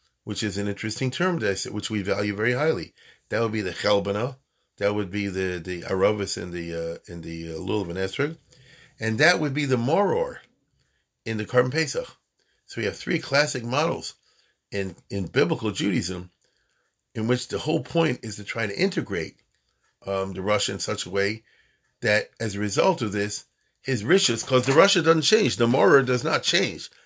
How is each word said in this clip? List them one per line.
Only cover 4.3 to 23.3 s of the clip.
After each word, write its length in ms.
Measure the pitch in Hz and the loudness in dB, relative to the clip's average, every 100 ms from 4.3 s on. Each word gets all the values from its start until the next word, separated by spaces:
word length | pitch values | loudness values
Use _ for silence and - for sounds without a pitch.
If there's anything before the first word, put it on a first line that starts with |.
| 131 _ _ _ - | -8 _ _ _ -4
that 180 | 101 104 | 0 0
would 160 | 92 | -2
be 160 | 104 101 | -2 -2
the, 340 | 92 92 90 | -2 -2 -2
the 200 | 87 87 | -6 -6
Aravis 580 | - 95 101 107 98 - | -2 2 4 2 -2 -4
in 100 | 92 | -6
the, 220 | 87 85 | -6 -6
uh, 240 | 82 82 82 - | -6 -6 -8 -10
in 100 | 87 | -10
the, 300 | 82 82 82 | -8 -8 -8
uh, 40 | 82 | -6
Lulav 320 | 95 107 87 | -2 -2 -2
and 80 | 90 | -4
Esrog, 400 | 95 - 147 165 _ - - - - - | -4 -2 -4 -6 _ -20 -20 -20 -20 -6
and 200 | 113 110 | -2 4
that 200 | 156 185 | 4 4
would 140 | 147 | 0
be 120 | 139 143 | -2 0
the 120 | 120 | 0
Moror 640 | 120 180 202 98 - - - _ _ _ _ _ _ _ 113 | 2 2 2 0 -2 -6 -18 _ _ _ _ _ _ _ -6
in 120 | 110 | -4
the 80 | 104 | 2
Karban 260 | 127 131 | 2 2
Pesach. 440 | 151 147 - - - _ _ _ _ - | 0 -2 -4 -6 -12 _ _ _ _ -12
So 160 | 113 | -4
we 40 | 104 | -4
have 120 | - | -4
three 220 | - - | -4 -4
classic 440 | - 139 147 127 | 0 2 2 -2
models 520 | 117 135 170 82 - - _ _ _ _ _ | -2 0 0 -4 -8 -16 _ _ _ _ _
in, 240 | 101 95 87 - | -6 -6 -8 -6
in 180 | 101 87 | -4 0
biblical 440 | 135 175 131 110 | 2 2 0 -2
Judaism 600 | 92 196 165 90 90 92 _ _ _ _ _ _ _ _ | -2 0 0 -2 -6 -10 _ _ _ _ _ _ _ _
in 140 | 113 110 | -4 0
which 220 | 123 - | 0 -2
the 100 | 98 | -4
whole 240 | 143 160 | -2 -2
point 360 | - 165 160 123 | 0 0 0 0
is 140 | 113 104 | -8 -10
to 60 | |
try 220 | 98 113 107 | -10 -6 -4
to 160 | - | 0
integrate, 540 | 190 143 - 90 82 - _ _ _ _ _ _ - | 0 0 -4 -4 -6 -10 _ _ _ _ _ _ -4
um, 260 | 98 98 | -2 -2
the 80 | 92 | -4
Russia 300 | 95 104 - | 0 0 0
in 80 | 101 | -4
such 260 | - 107 95 | -4 -6 -4
a 40 | |
way 340 | 98 101 113 - _ _ _ _ _ | 0 0 -2 -12 _ _ _ _ _
that 280 | 113 104 - - | 0 0 0 -6
as 160 | 113 101 | -6 -2
a 40 | |
result 420 | 104 104 120 139 | -2 2 2 2
of 100 | 110 | -2
this, 340 | 101 104 | -2 -4